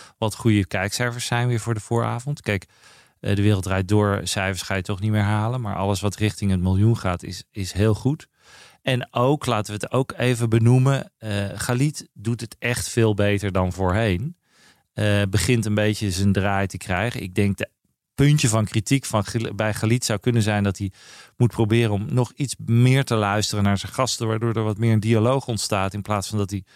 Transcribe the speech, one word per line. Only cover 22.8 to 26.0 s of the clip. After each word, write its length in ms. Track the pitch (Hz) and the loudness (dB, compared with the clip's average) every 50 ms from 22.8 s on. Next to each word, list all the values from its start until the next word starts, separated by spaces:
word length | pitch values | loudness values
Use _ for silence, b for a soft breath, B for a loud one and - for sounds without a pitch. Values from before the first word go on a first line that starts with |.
| 123 127 131 139 131 | 6 6 4 4 2
te 100 | - 120 | 0 0
luisteren 500 | 110 104 101 101 107 104 - - 104 101 | 0 2 0 0 0 -2 -2 -2 0 2
naar 140 | 101 101 95 | 2 2 0
zijn 140 | - - - | -2 -4 -4
gasten, 340 | - 131 123 - - 120 | -2 -2 -2 -2 -4 -2
waardoor 260 | 110 110 110 117 117 110 | -2 -2 -2 -2 -2 -2
er 80 | 113 110 | -2 -2
wat 160 | 107 104 101 | -2 -2 0
meer 140 | 117 117 113 | 0 2 2
een 80 | 110 | 2
dialoog 460 | 101 110 117 110 107 120 131 139 - | 2 2 2 4 4 2 2 0 -2
ontstaat 480 | - 117 107 - - 110 98 95 95 - | -4 -4 -6 -4 -2 0 0 0 -2 -4
in 80 | 104 | -6